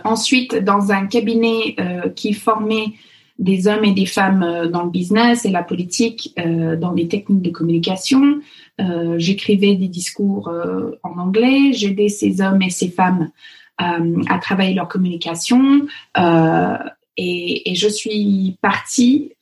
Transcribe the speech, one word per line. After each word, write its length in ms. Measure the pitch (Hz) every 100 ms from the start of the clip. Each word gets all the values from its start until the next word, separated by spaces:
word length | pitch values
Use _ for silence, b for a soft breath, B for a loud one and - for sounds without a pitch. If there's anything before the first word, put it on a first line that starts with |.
ensuite, 500 | 220 220 - 254 247 220
dans 360 | 196 202 196
un 140 | 196 196
cabinet, 720 | 240 214 226 226 226 214 -
euh, 300 | 185 180 180
qui 220 | - 214
formait 580 | 208 - 214 214 220 214 b b b b b
des 300 | 185 190 196
hommes 160 | 214
et 80 | 214
des 140 | 196 185
femmes, 360 | - 190 196
euh, 260 | 170 170 170
dans 160 | 175
le 60 | 175
business 540 | 185 175 208 240 233
et 60 | 202
la 120 | 180
politique, 680 | 175 180 180 - 226 226 - -
euh, 380 | 170 165 165 165
dans 160 | 175
les 140 | 170 170
techniques 360 | 202 - 196
de 80 | 175
communication, 920 | 165 165 170 170 190 - 262 285 294 B B B -
euh, 360 | 185 170 170 170
j'écrivais 560 | 165 196 - 202 202
des 140 | 196 185
discours, 600 | 175 180 - 202 196 175
euh, 440 | 170 175 185 - -
en 160 | 180 170
anglais, 540 | 180 208 247 269 277
j'aidais 360 | 226 202 196 208
ces 320 | 208 208 190
hommes 220 | 190 190
et 80 | 185
ces 180 | 180 185
femmes, 420 | - 208 185 156 B B B B -
euh, 400 | 175 170 170 170 170
à 100 | 180
travailler 360 | - 196 190
leur 140 | 190 175
communication, 1000 | 190 180 170 - 170 - 247 269 277 285 B B -
euh, 580 | 175 165 160 165 - - - - _ -
et, 540 | 180 180 175 - -
et 40 |
je 140 | 180 208
suis 680 | 208 220 214 202 196 190 185
partie, 720 | 202 196 - - 240 285 294 _